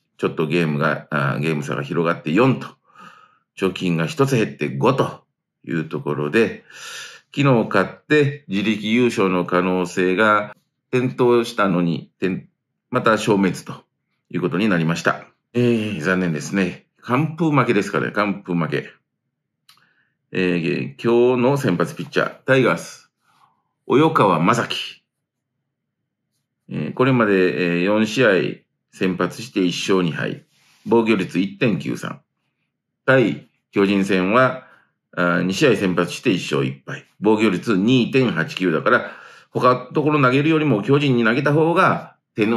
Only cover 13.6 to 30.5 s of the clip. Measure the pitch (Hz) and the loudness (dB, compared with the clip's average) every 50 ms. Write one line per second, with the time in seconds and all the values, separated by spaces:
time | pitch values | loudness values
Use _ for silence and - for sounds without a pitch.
13.6 | - - - - - _ _ _ _ _ _ _ _ _ - 82 85 85 73 90 | -8 -14 -18 -18 -20 _ _ _ _ _ _ _ _ _ -6 -4 -4 -2 -2 -2
14.6 | 107 110 95 85 80 80 85 82 - - - - - - _ _ _ _ - 120 | 0 0 0 0 0 0 -2 -2 -2 -2 -4 -4 -8 -16 _ _ _ _ -2 0
15.6 | 123 120 120 113 107 107 101 82 73 90 92 92 92 87 80 73 69 76 90 98 | 2 2 2 0 -2 -4 -6 -4 -2 -2 0 0 0 -2 -2 -4 -6 -4 -2 -2
16.6 | 95 87 - - - _ _ _ - - 123 135 160 - - - 170 156 147 139 | -2 -2 -4 -8 -16 _ _ _ -6 -2 0 0 0 -2 -2 -2 0 2 2 2
17.6 | 117 117 113 104 98 - - 73 60 60 - 104 104 104 95 - - - 87 85 | 2 2 2 0 0 0 -2 -4 -4 -2 -2 -2 -2 -2 -4 -6 -6 -4 -2 -2
18.6 | 82 76 73 67 - - - _ _ _ _ _ _ _ _ _ _ _ _ _ | -2 -2 -4 -6 -6 -8 -14 _ _ _ _ _ _ _ _ _ _ _ _ _
19.6 | _ _ _ _ _ _ _ _ _ _ _ _ _ _ - 90 92 90 87 87 | _ _ _ _ _ _ _ _ _ _ _ _ _ _ -4 -2 0 0 0 0
20.6 | 80 - - 73 65 - - - - 117 117 120 123 123 127 123 120 131 143 139 | -2 -2 -2 -2 -4 -8 -8 -4 0 2 4 4 4 4 4 2 2 2 0 0
21.6 | 131 110 90 85 85 - - - 165 - - 180 - - - - _ - 131 135 | 0 0 0 0 -2 -4 -4 -8 -12 -6 -4 -2 -2 -2 -6 -8 _ 0 2 4
22.6 | 127 101 - - - - - - _ _ _ _ _ _ _ _ _ _ _ _ | 4 2 0 -2 -4 -10 -18 -20 _ _ _ _ _ _ _ _ _ _ _ _
23.6 | _ _ _ _ _ - - 131 156 160 156 156 120 98 87 - 82 101 117 110 | _ _ _ _ _ 0 2 4 4 4 4 2 2 2 2 2 2 2 2 0
24.6 | - - - - - - - - _ _ _ _ _ _ _ _ _ _ _ _ | -2 -4 -6 -10 -10 -12 -14 -20 _ _ _ _ _ _ _ _ _ _ _ _
25.6 | _ _ _ _ _ _ _ _ _ _ _ _ _ _ _ _ _ _ _ _ | _ _ _ _ _ _ _ _ _ _ _ _ _ _ _ _ _ _ _ _
26.6 | _ - - 87 78 - - - 127 135 131 123 113 101 101 95 92 87 62 67 | _ -10 -8 -8 -6 -6 -2 0 2 2 2 2 2 4 4 4 2 2 0 0
27.6 | 90 87 85 87 90 98 104 107 110 110 - 131 127 110 95 87 - - - - | -2 -2 0 0 0 0 2 0 0 0 0 2 2 4 4 2 0 -2 -6 -10
28.6 | _ _ _ _ _ _ _ - 98 92 90 87 90 87 - - - - - 101 | _ _ _ _ _ _ _ -4 -2 -2 0 -2 -2 -4 -4 -8 -14 -6 -2 0
29.6 | 92 90 85 - - - 98 92 90 82 71 - 57 52 - - - _ | 0 0 0 -2 -2 0 0 2 0 0 -2 -4 -6 -6 -8 -10 -14 _